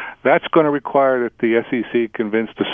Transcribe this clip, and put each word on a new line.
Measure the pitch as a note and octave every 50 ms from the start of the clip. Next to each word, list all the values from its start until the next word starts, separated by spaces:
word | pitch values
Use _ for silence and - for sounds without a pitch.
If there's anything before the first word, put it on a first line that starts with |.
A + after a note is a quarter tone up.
| - - - - -
That's | C3 D3+ F3 - -
gonna | - E3+ D#3 D3
require | C#3+ C#3+ - - - C#3 C3+ C3+ C3 B2+ A#2+
that | A2+ - -
the | B2 A2+ A2+
S | A#2 A2+ - C3
E | A#2+ G#2+ - -
C | A#2+ A#2 A2 -
convince | - A#2 G#2 G#2 A2+ A2+ - - -
the | G#2+ -